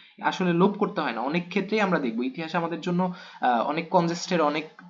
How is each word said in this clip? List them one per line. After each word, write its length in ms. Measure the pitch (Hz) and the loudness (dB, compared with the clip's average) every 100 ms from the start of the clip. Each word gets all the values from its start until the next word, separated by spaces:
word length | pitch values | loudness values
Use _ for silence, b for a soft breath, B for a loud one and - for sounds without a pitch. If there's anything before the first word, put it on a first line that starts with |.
| B B | B B
আসলে 300 | 151 - 180 | -4 0 2
লোভ 260 | 170 196 202 | 4 4 4
করতে 220 | 196 175 | -2 0
হয় 120 | 143 | -2
না, 80 | 113 | -2
অনেক 280 | 127 170 175 | -2 -2 -2
ক্ষেত্রেই 320 | 202 190 220 | -4 -2 0
আমরা 180 | 196 165 | 2 2
দেখবো 240 | 127 113 | 0 -2
ইতিহাসে 340 | 131 147 160 180 | -4 -4 -4 -2
আমাদের 240 | 165 165 | -2 -4
জন্য, 340 | 180 175 180 180 B B | 0 0 0 -4 B B
আহ, 200 | 123 120 | 2 2
অনেক 280 | 123 160 165 | 2 -2 2
কনজেস্টের, 520 | 185 170 170 - 175 | 2 2 0 -2 2
অনেক 280 | 147 151 151 - | 2 0 -6 -14